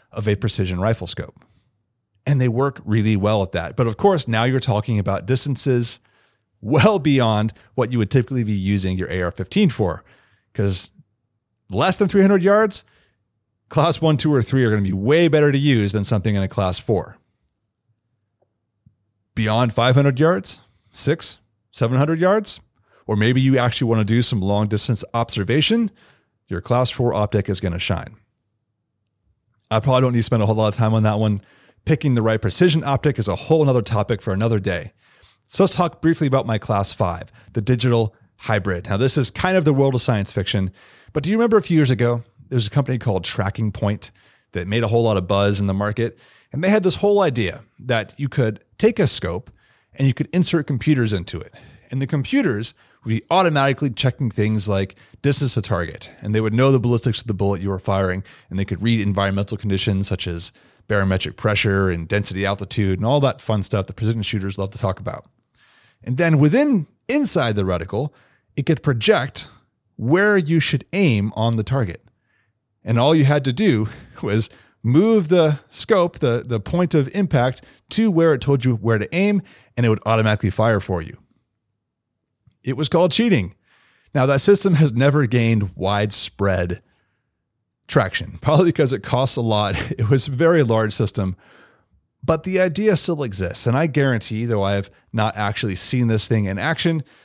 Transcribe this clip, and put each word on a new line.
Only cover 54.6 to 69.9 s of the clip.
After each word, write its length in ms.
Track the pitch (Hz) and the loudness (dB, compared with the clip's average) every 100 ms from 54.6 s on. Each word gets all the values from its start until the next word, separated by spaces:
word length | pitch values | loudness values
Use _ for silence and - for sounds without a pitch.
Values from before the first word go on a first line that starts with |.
| 98 | -2
like 280 | 98 95 - _ - | -2 -4 -8 _ -4
distance 320 | 143 143 135 | -2 0 -2
to 80 | - | -2
target, 480 | 98 87 85 - - - | -2 -2 -4 -8 -18 -12
and 120 | 107 | -4
they 60 | 107 | -2
would 140 | 110 | 0
know 180 | 113 135 | 2 4
the 80 | 135 | 4
ballistics 400 | 120 117 127 110 | 2 0 0 -2
of 60 | 113 | -4
the 80 | |
bullet 260 | 98 98 98 | -2 -2 -2
you 80 | 98 | -4
were 100 | 95 | -4
firing, 460 | - 98 95 92 95 - - | -2 0 0 -2 -8 -16 -10
and 100 | 95 | -6
they 60 | |
could 180 | 98 - | -4 -2
read 180 | 110 113 | 0 0
environmental 580 | 101 98 98 98 101 101 | 0 0 0 0 -4 -6
conditions 500 | 104 98 - 98 98 | -4 -2 0 -2 -2
such 180 | 95 - | -4 -6
as 240 | 85 - - _ _ - | -8 -8 -12 _ _ -4
barometric 500 | 104 95 92 - - | 0 0 0 -4 -4
pressure 520 | 110 104 110 98 95 | -2 0 0 0 0
and 200 | 85 82 | -2 -2
density 360 | 104 107 92 | -4 -4 -4
altitude 540 | 98 98 98 - 98 95 | -4 -4 -6 -2 0 0
and 80 | 107 | 0
all 140 | 143 | 2
that 200 | 139 - | 0 -2
fun 220 | - 107 | -2 -2
stuff 240 | 92 104 95 | -2 -4 -4
the 80 | |
precision 260 | - 110 113 | -4 -4 -2
shooters 380 | 101 107 95 101 | -4 -4 -4 -6
love 120 | 98 | -8
to 60 | - | -4
talk 240 | 95 92 | -4 -4
about. 240 | - - - _ _ _ _ _ _ _ | -8 -12 -14 _ _ _ _ _ _ _
And 160 | - 127 | -6 0
then 200 | 170 156 | 2 4
within, 480 | 147 214 294 226 147 _ - | 6 4 4 2 -2 _ -4
inside 480 | 277 277 180 123 104 | -2 0 0 0 0
the 60 | |
reticle, 480 | 95 87 98 104 147 - _ _ _ | 0 -2 -4 -4 -6 -8 _ _ _
it 120 | - 135 | -4 -2
could 160 | 156 | 0
project 640 | - 120 110 196 135 - - - _ _ _ | 0 0 2 2 0 -8 -12 -16 _ _ _